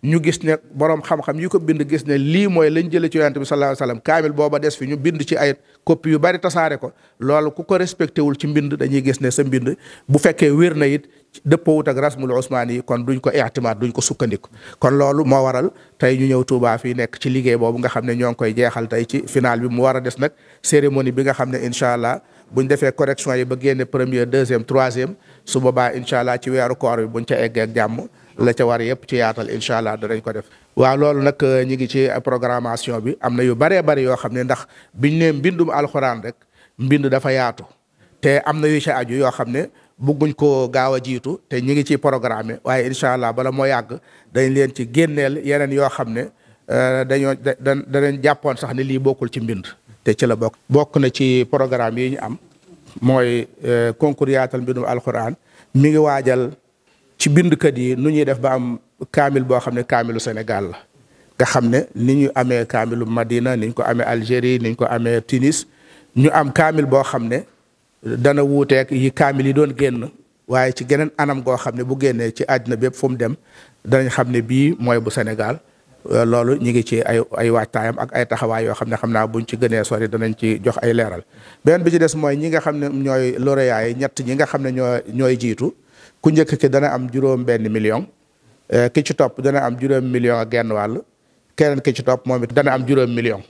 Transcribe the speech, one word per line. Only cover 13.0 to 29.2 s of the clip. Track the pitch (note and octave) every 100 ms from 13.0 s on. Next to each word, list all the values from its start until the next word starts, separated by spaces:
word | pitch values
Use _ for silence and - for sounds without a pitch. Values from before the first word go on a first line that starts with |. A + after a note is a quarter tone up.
duñ | A#2+ C3+
ko | C3
i'timaad, | C#3 A2+ - A#2+ G#2+
duñ | A#2+
ko | A#2
sukkandiku. | - - A#2+ G2+ - - - -
Kon | B2+ C#3
loolu | C#3 C#3+
moo | D3 C3+
waral | C3 B2+ D#3 - - _
tey | C3 C3
ñu | C3+
ñëw | C3
Touba | B2 B2+ A#2+ A2+
fii | B2+
nekk | B2 A#2 -
ci | C#3+
liggéey | B2+ B2+ A#2
boobu | A#2 A#2
nga | B2
xam | - B2
ne | A#2+
ñoo | B2
ngi | A#2
koy | A2+ A2
jeexal | A#2+ A#2+ A2+
tey | A#2 A#2
ci | C#3 -
final | C#3 B2+ A#2
bi. | B2
Mu | A#2+
war | C3 C3+
a |
des | B2 B2
nag | C#3+ _ _ _
cérémonie | - D3+ C#3+ C3+ C3
bi | B2
nga | C3+
xam | C3 C3+
ne | B2+
incha | B2 A#2+ B2+
allah | A#2+ A#2 C#3+ _ _ _
buñ | B2 C3
defee | C#3+ C#3+
correction | - C#3 C#3 - B2+
yi |
ba | B2 B2+
génne | C3+ C3
premier, | B2+ C#3 B2+ B2+ A#2+
deuxième, | C3 B2+ B2
troisième, | A2 C3 C3 A#2 C3 G3+ _ -
su | - C3
boobaa | B2+ B2+ B2
incha | B2 B2 B2+
allah | B2 B2
ci | C3
weeru | C3 B2
koor | B2+ B2 A#2
bi | A2
buñ | A#2
ca | A#2 A#2+
eggee | A#2 A#2
ak | A2 A#2
jàmm | G#2+ A#2 - _ _ -
la | A#2+
ca | A#2 A#2+
war | A#2
yëpp | A2+ C3 -
ci |
yaatal | B2